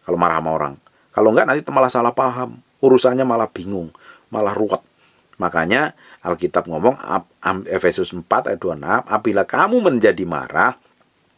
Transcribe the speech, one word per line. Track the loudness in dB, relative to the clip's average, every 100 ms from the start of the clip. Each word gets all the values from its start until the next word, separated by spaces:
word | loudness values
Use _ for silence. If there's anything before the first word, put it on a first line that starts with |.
| -4
kalau |
marah | 0 2 0
sama | -2
orang? | -2 -4 -8 _ _ _
Kalau | 2 4
enggak | 4 2
nanti | 0 -2
malah | 0 2
salah | 2 0
paham, | 0 -2 -4 -8 -12 _ _
urusannya | 4 6 4 2 2
malah | 0 -2
bingung, | -6 -8 -8 -8 -14 -20 -20 _
malah | -2 -2
ruwet. | 0 -2 -2 -6 _ _ _ _ -6
Makanya | -2 0 0 0 -2 -6 -20 -12
Alkitab | -6 -4 -2 -2 -2
ngomong, | 0 0 0
ap-, | -4 -6 -6 _
am-, | -4 -4 -4
Efesus | -2 0 0 -4
empat | -8 -2 -2 0
ayat | -4
dua | -4
puluh | -6
enam, | -2 -2 0
"Apabila | -2 0 0 0
kamu | 0 2 2
menjadi | 2 4 2 2 -2
marah, | -6 -4 0 0 0 _ _ _ _ _